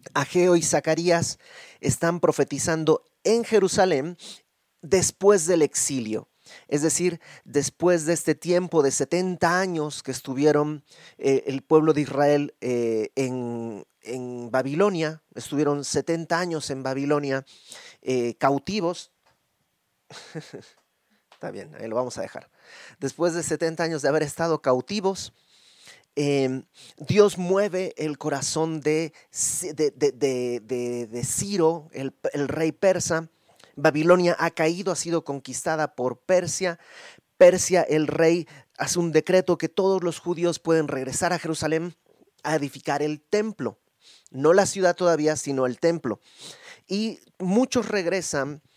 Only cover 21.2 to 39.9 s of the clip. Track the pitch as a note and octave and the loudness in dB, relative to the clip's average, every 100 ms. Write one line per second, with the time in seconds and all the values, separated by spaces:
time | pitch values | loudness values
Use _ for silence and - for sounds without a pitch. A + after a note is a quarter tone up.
21.2 | _ - - G2+ G2 - A2+ A2 B2+ - | _ -16 -14 -12 -16 -14 -6 -4 -4 -6
22.2 | F#2+ - - _ _ - - - C3+ - | -12 -12 -20 _ _ -20 -20 -10 -8 -2
23.2 | F3 E3+ D#3 D3+ E3 E3 E3 D#3+ C#3 D3+ | -2 -2 -4 -2 -4 -2 -4 0 0 0
24.2 | D3 - E3 D#3 C3+ B2+ - G#3 F#3+ F#3+ | -2 -2 -2 0 2 0 0 -2 -2 -4
25.2 | - _ _ _ _ _ - - _ - | -10 _ _ _ _ _ -20 -20 _ -4
26.2 | C#3+ C#3 B2+ C3 - _ - - D3 G3 | 0 2 0 -2 -10 _ -20 -16 -2 6
27.2 | G#3 F3+ F3 F#3+ G#3 F3+ F#3 - D#3 D3 | 6 4 0 0 0 -2 -6 -6 -6 -4
28.2 | D3+ C#3 C3+ D#3 D#3+ D#3+ D3+ D#3 D#3+ - | -4 -2 -2 -2 -2 -2 -2 -2 -4 -10
29.2 | _ - - - F3 D3+ D3+ B2+ C#3+ B2+ | _ -6 -4 -4 -8 -2 -2 2 -2 0
30.2 | C#3 B2+ B2 A#2+ A2 B2+ A#2+ A#2+ A2+ A#2+ | -2 0 -2 -4 -6 -6 -4 -6 -8 -8
31.2 | - - G3 G3+ D#3+ E3+ D#3 - C3+ - | -6 -6 -4 2 2 2 -8 -10 -10 -6
32.2 | C3+ D3 C#3 C#3+ D#3+ D3+ G3 F#3 - E3 | -6 -4 -4 -2 -2 0 2 2 0 -4
33.2 | E3 _ _ _ - - D3+ D3 D#3+ F3+ | -6 _ _ _ -20 0 2 4 6 6
34.2 | F3 - E3 - D#3+ F3 G3 D#3+ E3+ E3+ | 6 2 0 2 0 0 -4 -4 -2 -4
35.2 | - C#3 C3+ A#2+ F3 D#3 D3+ - B2 A#2+ | -4 -8 -8 -8 -4 -2 -2 -2 -4 -4
36.2 | - F#3 F3 - F3+ E3+ - - - - | 0 2 2 -4 -4 -6 -14 -20 -20 -20
37.2 | _ - F3+ F3+ - F3+ - D#3 D3+ D#3+ | _ 8 8 8 2 2 4 2 0 2
38.2 | E3 F3 - - _ - C#3 F3 E3+ D3+ | 4 4 -2 -14 _ -10 -4 -2 2 2
39.2 | - F#3 F3+ E3+ D#3+ - F#3+ | 4 2 4 0 -2 0 0